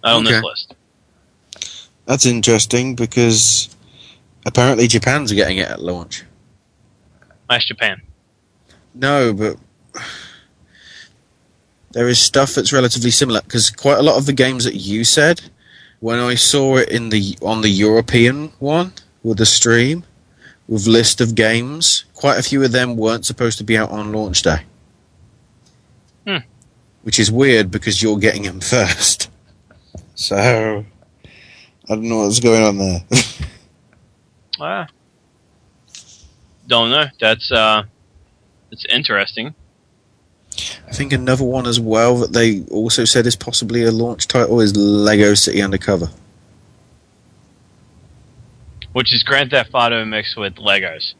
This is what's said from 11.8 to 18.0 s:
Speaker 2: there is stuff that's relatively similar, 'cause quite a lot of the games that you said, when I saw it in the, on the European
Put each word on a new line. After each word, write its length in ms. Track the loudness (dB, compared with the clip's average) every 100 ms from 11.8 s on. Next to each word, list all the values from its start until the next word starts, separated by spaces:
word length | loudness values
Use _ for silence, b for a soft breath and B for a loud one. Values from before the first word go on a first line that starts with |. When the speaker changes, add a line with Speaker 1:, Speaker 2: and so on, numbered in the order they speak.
| _
Speaker 2:
there 160 | -2 0
is 100 | 2
stuff 360 | 2 2 0
that's 180 | 0 0
relatively 380 | 2 0 0 0
similar, 320 | 0 0 -2
'cause 260 | -2 -2 -2
quite 300 | 0 0 2
a 40 |
lot 140 | 4 2
of 80 |
the 80 | 0
games 320 | 0 0 0
that 120 | -6 -6
you 280 | -6 -2
said, 380 | 0 4 4 2 -4 _ b b b b
when 180 | -6 -2
I 180 | -2 0
saw 400 | 0 2 2 2
it 100 | 2
in 220 | -2 -2
the, 260 | -2 -2 -6
on 180 | -4 0
the 80 | 0
European 840 | 2 4 2